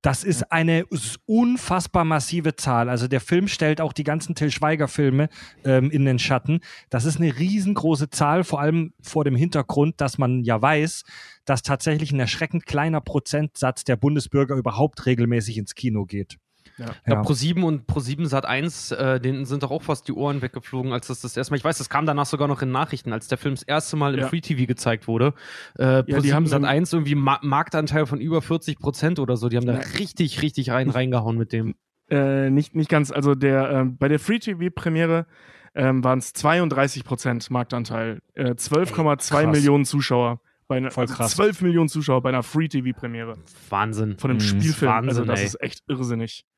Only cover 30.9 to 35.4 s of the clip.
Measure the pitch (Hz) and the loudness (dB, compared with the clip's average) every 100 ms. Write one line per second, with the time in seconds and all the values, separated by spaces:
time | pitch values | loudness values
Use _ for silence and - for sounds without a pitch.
30.9 | 123 127 123 110 113 113 113 113 - _ | 0 0 0 0 -2 -2 -2 -4 -8 _
31.9 | _ _ 143 139 135 135 135 147 160 151 | _ _ 0 2 2 2 2 0 -2 0
32.9 | 156 139 147 143 135 139 135 135 135 131 | 2 2 0 2 4 4 2 2 2 0
33.9 | 127 139 147 - 226 220 180 175 - 175 | 0 2 2 2 -2 -2 -4 -4 -4 -2
34.9 | 160 165 165 165 _ | 0 2 0 -2 _